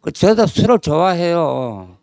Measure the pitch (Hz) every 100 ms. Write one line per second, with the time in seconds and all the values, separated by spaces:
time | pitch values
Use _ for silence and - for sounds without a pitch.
0 | - - 185 220 208 - 196 240 - 151
1 | 185 175 175 170 156 131 127 104 92 92